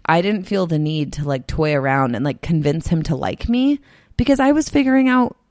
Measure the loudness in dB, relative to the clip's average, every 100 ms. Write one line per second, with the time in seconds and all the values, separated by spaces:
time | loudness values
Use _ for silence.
0 | -2 0 2 -2 -2 -2 0 0 -2 -2
1 | -4 -6 -4 -6 -6 -2 0 0 0 0
2 | 0 0 -4 -4 -2 0 0 -2 0 -2
3 | -2 -4 -4 -6 -4 0 0 0 _ _
4 | _ -4 0 2 4 2 0 0 2 4
5 | 4 2 0 -4 _